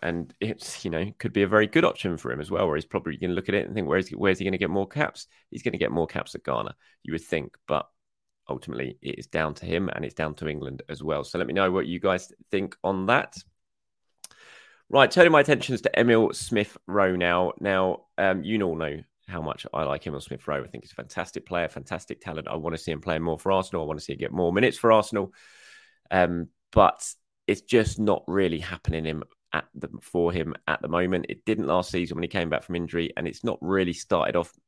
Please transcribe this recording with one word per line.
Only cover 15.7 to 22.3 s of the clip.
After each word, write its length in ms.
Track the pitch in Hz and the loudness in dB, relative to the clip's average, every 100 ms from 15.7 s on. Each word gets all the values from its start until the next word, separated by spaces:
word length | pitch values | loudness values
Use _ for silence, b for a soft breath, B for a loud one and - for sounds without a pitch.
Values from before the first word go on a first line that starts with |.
| 120 | 0
to 180 | - - | 2 4
Emil 320 | 120 113 107 | 6 6 4
Smith 440 | - - 107 107 - - | 0 -2 0 0 -6 -2
Rowe 300 | 101 95 90 | 2 4 4
now. 380 | 87 87 90 - | 2 4 2 0
Now, 460 | 98 95 92 - _ - | 0 2 2 -2 _ 0
um, 240 | 95 92 | 2 2
you 180 | 80 110 | 0 0
all 140 | 90 80 | 0 -2
know 260 | 78 73 - _ - | -4 -6 -12 _ -12
how 140 | 87 | -8
much 240 | 78 - - | -6 -8 -6
I 100 | 76 | -4
like 220 | 71 69 - | -2 -2 -6
Emil 160 | 69 | -10
Smith 260 | - 65 - | -10 -12 -4
Rowe. 160 | 71 | -6
I 40 | 62 | -6
think 160 | 60 | -14
he's 80 | - | -16
a 40 | - | -16
fantastic 520 | - 92 82 82 - | -10 -8 -6 -10 -6
player, 200 | 87 82 | -4 -4
fantastic 540 | 71 67 87 - - | -6 -10 -10 -10 -14
talent. 260 | - | -10